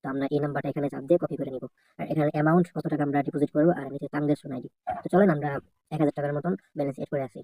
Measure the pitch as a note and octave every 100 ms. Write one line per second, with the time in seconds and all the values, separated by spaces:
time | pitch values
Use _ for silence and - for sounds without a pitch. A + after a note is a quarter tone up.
0 | C3+ C#3 C#3 D3 D3 C#3+ C#3+ C#3+ C#3+ C#3
1 | C#3 E3+ E3+ C#3+ C3+ C3 B2+ _ _ -
2 | - D#3 D3 D3+ D3+ F3 F3 D#3+ D3+ D3
3 | C#3+ C#3+ C3+ D3 C#3+ D3+ D#3 - C3+ C#3
4 | C#3+ D3 D3 D3 D3 B2+ - _ - -
5 | - F#3 G3 D3 C#3+ C#3 - _ _ D#3+
6 | D3 D3+ C#3+ D3 E3+ G3 _ D3+ C#3 B2+
7 | - C#3+ C3 -